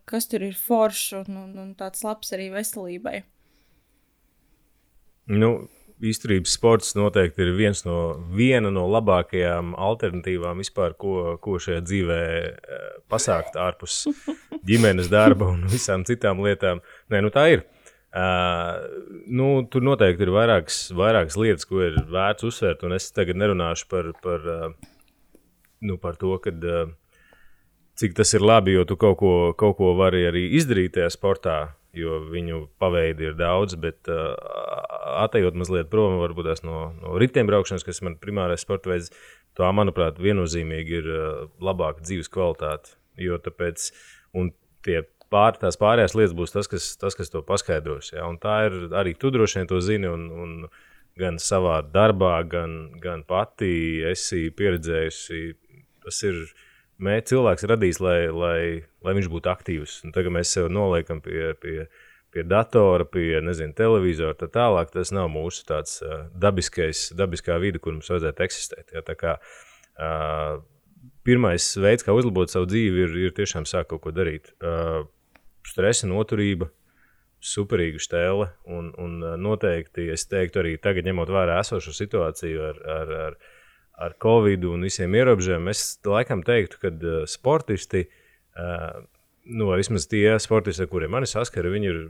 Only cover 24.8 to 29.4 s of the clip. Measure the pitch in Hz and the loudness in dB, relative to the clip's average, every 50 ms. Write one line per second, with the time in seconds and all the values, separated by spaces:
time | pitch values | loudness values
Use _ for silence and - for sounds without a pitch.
24.8 | - - _ _ _ _ _ _ _ _ _ _ _ _ _ _ _ _ _ - | -20 -20 _ _ _ _ _ _ _ _ _ _ _ _ _ _ _ _ _ -8
25.8 | 110 101 92 85 - 87 82 - 98 95 95 90 - 107 85 82 82 85 85 85 | -6 -6 -6 -4 -6 -8 -6 -4 -2 -2 -2 -2 -4 -6 -6 -4 -4 -2 -2 -2
26.8 | 82 80 80 - _ _ _ _ _ _ _ _ - - - _ _ _ _ _ | -2 -4 -8 -16 _ _ _ _ _ _ _ _ -20 -20 -20 _ _ _ _ _
27.8 | _ _ _ - 117 101 82 - 104 - - 104 98 107 113 113 95 95 95 92 | _ _ _ -4 -4 0 2 2 4 4 6 6 8 8 8 8 8 6 6 4
28.8 | 87 78 98 - 113 104 92 - 101 95 90 87 | 4 2 2 4 6 6 6 6 6 6 6 6